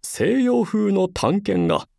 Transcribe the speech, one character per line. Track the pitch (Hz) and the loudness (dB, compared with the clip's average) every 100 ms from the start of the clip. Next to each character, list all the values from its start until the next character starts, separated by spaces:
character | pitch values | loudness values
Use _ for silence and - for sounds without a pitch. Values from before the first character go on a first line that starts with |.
西 | - - 139 262 | -12 -2 0 2
洋 | 247 247 | 2 2
風 | 202 214 208 | 0 0 0
の | 196 185 | 0 0
短 | 185 113 196 | -2 0 0
剣 | 202 190 170 | 0 0 2
が | 165 - | 0 -4